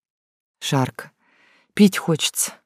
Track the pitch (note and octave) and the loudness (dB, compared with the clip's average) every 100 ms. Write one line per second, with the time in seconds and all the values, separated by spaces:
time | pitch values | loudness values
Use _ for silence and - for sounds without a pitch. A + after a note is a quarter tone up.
0 | _ _ _ _ _ _ - C#3 B2+ - | _ _ _ _ _ _ -2 0 -2 -6
1 | - _ _ _ _ _ _ - G#3 - | -20 _ _ _ _ _ _ 4 4 4
2 | - D#3 - - - - | -4 -2 -2 -4 -8 -8